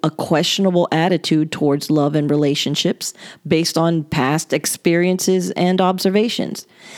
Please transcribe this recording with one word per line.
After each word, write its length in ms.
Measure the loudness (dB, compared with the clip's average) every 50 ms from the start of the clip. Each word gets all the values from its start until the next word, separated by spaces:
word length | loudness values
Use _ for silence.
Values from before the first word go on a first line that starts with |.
| -4
a 80 | -4
questionable 760 | -2 -4 -2 0 0 0 0 0 0 0 0 2 2 2 0 2
attitude 600 | 2 0 2 2 0 -2 0 0 0 0 0 -2
towards 380 | -4 -2 0 0 0 0 -2 0
love 240 | 0 2 2 2 0
and 160 | 0 0 0
relationships 840 | 0 0 0 0 0 -2 -2 -4 -2 -2 -2 -2 -4 -4 -8 -12 -12 -14 -18 -20 -20 -16 -4
based 300 | 0 0 0 0 0 0
on 280 | 0 2 2 2 0 -2
past 500 | -2 -2 -2 0 0 0 -2 -2 -2 -4
experiences 960 | -2 -2 -4 -6 -2 0 2 2 2 2 2 0 0 0 0 0 0 0 -2
and 300 | -2 0 0 2 2 2
observations. 840 | 2 2 2 0 2 4 4 4 2 2 -2 -4 -6 -6 -8 -12 -14 _ _ -20 -20 -20 -18